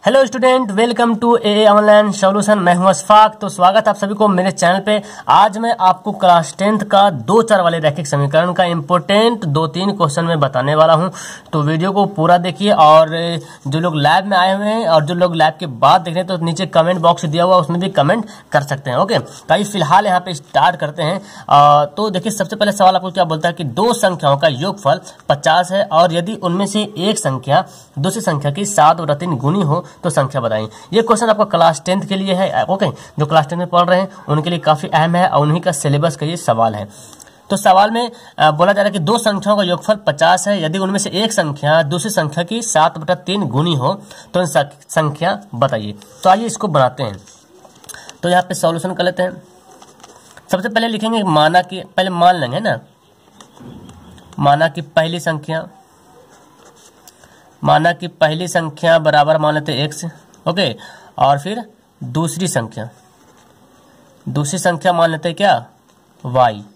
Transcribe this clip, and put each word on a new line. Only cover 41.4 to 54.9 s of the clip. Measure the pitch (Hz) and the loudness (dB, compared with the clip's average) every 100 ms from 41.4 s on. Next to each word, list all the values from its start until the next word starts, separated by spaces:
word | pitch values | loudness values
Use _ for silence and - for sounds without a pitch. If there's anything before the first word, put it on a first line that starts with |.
| 160 143 143 160 | -4 -2 0 2
दूसरी | 151 170 220 | 2 -2 -4
संख्या | 196 156 156 | -2 -2 -4
की | 170 226 | -6 -6
सात | 226 156 160 170 | -2 0 0 0
बटा | 156 | -4
तीन | 180 - 196 170 | -4 -2 -4 -2
गुनी | 120 165 | -2 -2
हो, | 151 127 196 - - - | 0 -2 -4 -10 -20 -8
तो | 180 180 | -4 -2
सं-, | 160 143 - _ | -2 -2 -8 _
संख्या | - 156 139 170 202 - | -2 -2 -2 -4 -4 -8
बताइए। | 120 135 113 104 104 - - | -6 -4 -4 -8 -12 -18 -4
तो | 190 | 0
आइए | 190 | 2
इसको | 226 - 208 | 0 -6 -4
बनाते | 151 127 127 | 0 0 -2
हैं। | 127 101 - - _ _ - _ - - - - | -10 -10 -18 -20 _ _ -20 _ -20 -20 -20 -8
तो | 175 | -2
यहाँ | 180 | 0
पे | 180 | -2
सॉल्यूशन | 185 170 165 185 | -2 -2 -2 -6
कर | 185 | -4
लेते | 180 180 | -4 -2
हैं। | 180 180 - _ _ - - _ - - _ - _ | -6 -6 -20 _ _ -20 -20 _ -20 -20 _ -20 _
सबसे | 185 208 | -4 -2
पहले | 226 226 | -2 -2
लिखेंगे | 220 214 226 | -4 -2 -2
माना | 190 151 151 180 | 0 2 4 2
कि, | 180 185 - - | 0 -8 -8 -4
पहले | 185 | -4
मान | 175 175 180 | 2 2 2
लेंगे | 131 143 | -2 -4
ना, | 214 120 - _ _ _ _ _ - _ - - - - - - - - | -4 -6 -8 _ _ _ _ _ -20 _ -20 -20 -20 -20 -20 -20 -20 -2
माना | 143 143 160 | 2 2 2
कि | 151 | -2
पहली | 147 | -4